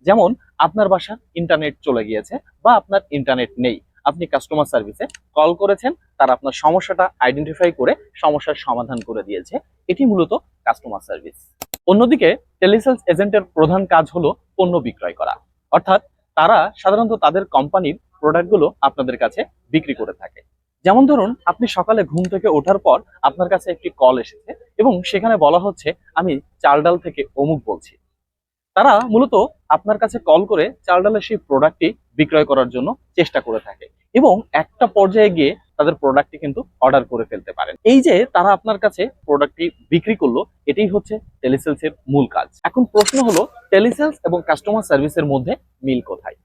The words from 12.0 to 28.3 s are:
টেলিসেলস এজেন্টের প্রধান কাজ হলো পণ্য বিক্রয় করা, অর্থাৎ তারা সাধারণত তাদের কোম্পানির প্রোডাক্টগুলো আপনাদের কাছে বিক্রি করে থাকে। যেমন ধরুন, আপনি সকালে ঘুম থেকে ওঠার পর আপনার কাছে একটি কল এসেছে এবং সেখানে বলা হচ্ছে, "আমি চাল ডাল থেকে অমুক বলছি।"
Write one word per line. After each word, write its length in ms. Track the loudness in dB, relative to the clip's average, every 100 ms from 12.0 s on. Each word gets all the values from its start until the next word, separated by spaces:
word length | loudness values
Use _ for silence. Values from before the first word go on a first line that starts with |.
| 4 4 2 0 _ _
টেলিসেলস 400 | 2 2 2 -2 0
এজেন্টের 360 | 0 2 0
প্রধান 420 | -2 0 2 2 2
কাজ 200 | 0 0 -2
হলো 200 | -4 -4 _ -2
পণ্য 200 | 0 0
বিক্রয় 360 | -4 -8 -10
করা, 200 | -6 -8 -8 _ _ _
অর্থাৎ 300 | -2 2 -2 _ _ _ 0
তারা 360 | 2 4 2 -2
সাধারণত 360 | -2 0 0
তাদের 320 | 0 0 0 -2
কোম্পানির 520 | -2 0 -2 -2 -8 _ _
প্রোডাক্টগুলো 540 | -2 0 0 0 0 0
আপনাদের 360 | -4 -2 -6 -4
কাছে 280 | -4 -4 -10 _ _
বিক্রি 240 | -6 -4
করে 200 | -10 -10
থাকে। 280 | -12 -18 -20 _ _ _ _
যেমন 220 | 2 4 4
ধরুন, 300 | 2 0 -4 -6
আপনি 220 | -4 -4
সকালে 360 | -4 -2 -2
ঘুম 200 | -2 -4
থেকে 240 | -4 -4 0
ওঠার 300 | 0 0 0
পর 240 | 2 0 -2 _
আপনার 280 | -4 -2 -4
কাছে 220 | -2 -4
একটি 180 | -10 -10
কল 300 | 2 2 2
এসেছে 340 | -4 -14 -20 -20 _ 0
এবং 240 | 0 0 -4
সেখানে 320 | -4 -2 2
বলা 220 | 4 2
হচ্ছে, 340 | 0 -6 -10 -10 _ -4
"আমি 240 | -4 -6 _ _
চাল 240 | 2 2
ডাল 140 | 2 0
থেকে 260 | -4 -10 -10 -4
অমুক 280 | -2 -2 -4
বলছি।" 300 | -10 -10 _ _ _ _